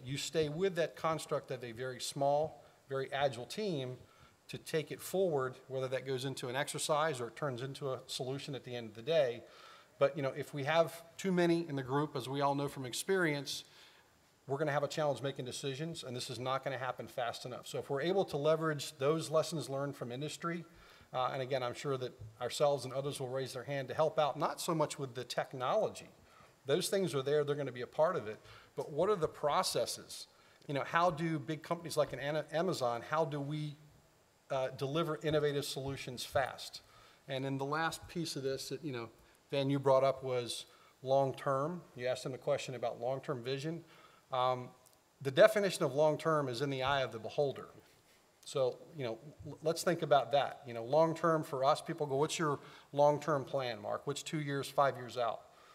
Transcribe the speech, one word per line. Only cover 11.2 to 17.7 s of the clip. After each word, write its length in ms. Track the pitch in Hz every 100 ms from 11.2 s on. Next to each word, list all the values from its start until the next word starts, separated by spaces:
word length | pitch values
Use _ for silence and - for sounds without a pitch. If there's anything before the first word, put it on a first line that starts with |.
| 190
many 340 | 180 170 170 165
in 80 | 139
the 80 |
group, 320 | 127 139 147 139
as 140 | 120
we 100 | 139
all 160 | 143 139
know 140 | 143
from 160 | - 127
experience, 800 | - - 190 165 143 131 - - - - - _ _ _ _ -
we're 120 | 139
gonna 140 | 156
have 120 | 143
a 40 | 139
challenge 340 | - 151 123
making 220 | 139 135
decisions, 600 | 123 117 143 131 160 160
and 120 | 127 123
this 140 | 123
is 100 | 113
not 240 | 131 131
gonna 140 | 143 131
happen 300 | 131 123 113
fast 380 | - 117 - 131
enough. 220 | 110
So 120 | -